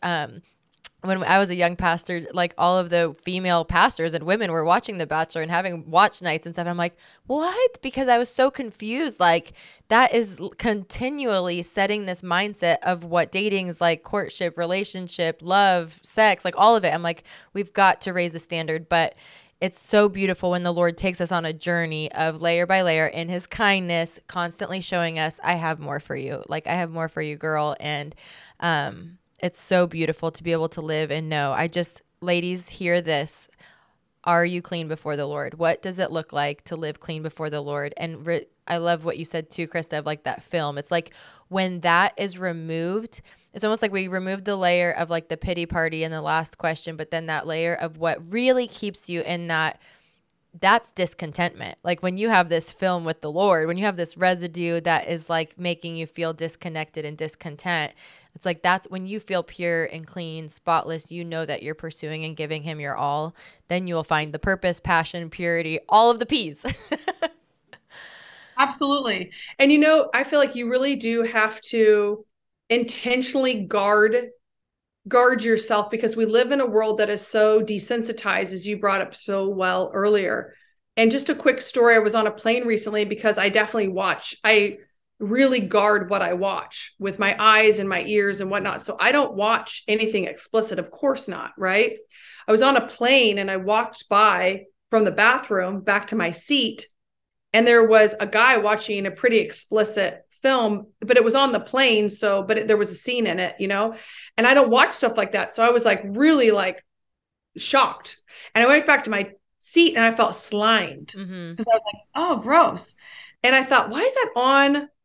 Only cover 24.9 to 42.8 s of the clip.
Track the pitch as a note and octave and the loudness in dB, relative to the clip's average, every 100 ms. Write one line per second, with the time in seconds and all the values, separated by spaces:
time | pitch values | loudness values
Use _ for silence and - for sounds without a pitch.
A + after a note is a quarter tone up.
24.9 | F3+ E3 D#3+ D#3 - E3 F3 D#3+ D3+ D3 | -4 -2 -2 -6 -4 -4 -2 -2 -6 -8
25.9 | C#3+ - C3+ C3+ C#3+ - D#3 - F3 E3+ | -10 -8 -10 -8 -10 -8 -8 -4 -4 -4
26.9 | E3 D#3+ D#3+ D3+ D3+ D#3+ D3+ D3+ - D3+ | -6 -8 -6 -8 -6 -4 -2 -4 -6 -8
27.9 | D3 D3 - - - - - F3 D#3 C#3+ | -8 -10 -18 -20 -20 -20 -6 -2 -2 -4
28.9 | F2 E3 F3+ _ _ F3+ - - F3+ F3 | -10 -18 -20 _ _ -8 -8 0 2 2
29.9 | D#3+ D#3+ D#3+ E3 D#3+ E3+ E3 D#3+ E3 D#3 | 0 -4 -2 -6 -6 -4 -2 -4 -6 -6
30.9 | D#3 D#3 D3+ D#3 D3+ C#3 C3 E3 F3+ E3+ | -4 -4 -4 -4 -4 -2 -2 -2 -4 -6
31.9 | - _ _ F3 F3 F3 F3+ - - F3 | -10 _ _ -2 -2 -2 -6 -10 -6 0
32.9 | F3 E3+ D3 D#3 - - _ _ _ _ | 0 0 -2 -2 -10 -14 _ _ _ _
33.9 | _ _ _ F3 E3+ F3 F3 - E3+ D#3+ | _ _ _ 0 2 2 -2 -6 -8 -6
34.9 | D#3 D3+ D3 D3 D3 C#3+ D#3 E3 - F#3 | -8 -6 -6 -4 -6 -8 -2 0 0 -4
35.9 | F3+ F3+ D#3+ D#3 D3 D3 D3 - D#3+ D#3 | -4 -4 -4 -6 -4 -4 -6 -12 -10 -8
36.9 | D#3 - D#3 D#3 - D#3 D3 C#3+ C#3+ C#3+ | -10 -10 -10 -10 -8 -8 -6 -6 -6 -8
37.9 | - E3 D#3 D#3+ E3+ - _ - E3+ E3+ | -8 -10 -8 -4 -4 -6 _ -6 -4 0
38.9 | E3 D#3+ - E3 E3 D#3+ - E3 E3 D#3+ | -2 -2 -6 -6 -8 -10 -10 -8 -8 -6
39.9 | D3+ D3+ D3+ - - - E3+ D3 C#3+ - | -8 -6 -8 -8 -12 -6 -4 -4 -6 -4
40.9 | E3+ - - - - _ F#3+ F#3 F3+ E3+ | -4 -4 -20 -20 -20 _ -4 -4 -2 2
41.9 | E3+ G3+ - G3 F3+ F#3 E3 E3 E3 | 4 2 0 -8 -4 -6 -6 -6 -4